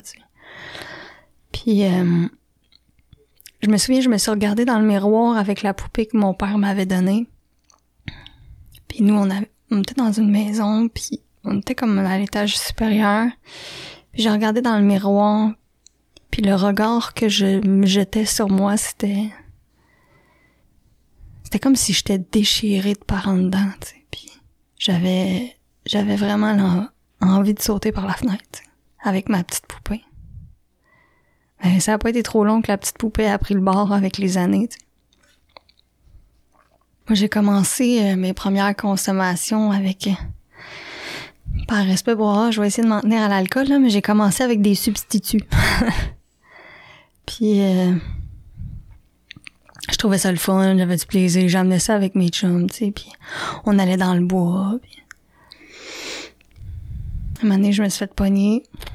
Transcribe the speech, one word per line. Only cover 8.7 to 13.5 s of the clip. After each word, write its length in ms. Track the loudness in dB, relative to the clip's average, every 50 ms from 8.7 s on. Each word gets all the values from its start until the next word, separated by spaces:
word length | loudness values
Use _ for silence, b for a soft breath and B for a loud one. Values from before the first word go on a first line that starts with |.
| -20 -20 _
Puis 140 | -12 -4 0
nous, 120 | 2 2 4
on 160 | 2 2 0
avait, 200 | -2 -4 -6 -8 _ _ _ _
on 120 | -2 -2
était 140 | -2 -2 -2
dans 160 | -2 0 0
une 200 | 0 2 2 2
maison, 560 | 2 2 0 -2 -2 -2 0 0 0 0 0 -2
puis 320 | -2 -8 -8 -8 -10 -12 -12 _ _ _ -8
on 160 | -6 -4 -4
était 160 | -4 -6 -6
comme 220 | -2 -2 0 0 0
à 180 | 0 0 0
l'étage 400 | -2 -2 -2 -2 -2 -2 -2 -2
supérieur. 680 | -4 -6 -6 -4 -2 0 0 2 2 2 2 2 2 0 -2 -4 -6 B B